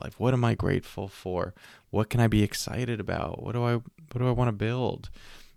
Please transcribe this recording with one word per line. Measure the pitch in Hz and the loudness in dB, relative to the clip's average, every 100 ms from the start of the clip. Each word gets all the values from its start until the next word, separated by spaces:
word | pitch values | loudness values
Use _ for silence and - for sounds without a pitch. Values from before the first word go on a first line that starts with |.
life. | - - | -10 -2
What | 117 127 | 2 4
am | 117 | 2
I | |
grateful | 104 90 92 - - 98 | 2 0 0 -2 -8 -10
for? | - 92 90 90 - - - _ | -8 -4 -2 -4 -8 -20 -20 _
What | 98 110 | -2 2
can | 120 | 4
I | 113 | 6
be | 107 | 6
excited | 101 - - - 123 110 | 4 0 -6 -4 -4 -4
about? | 92 87 - - | -2 -2 -4 -6
What | - | -4
do | 117 | -2
I, | 120 | 0
what | 120 - - 160 120 | 0 -2 -14 -8 -2
do | 127 | 2
I | |
wanna | 120 123 | 2 2
build? | 104 107 123 120 - - - - - - | 2 -2 0 -2 -4 -8 -14 -18 -20 -20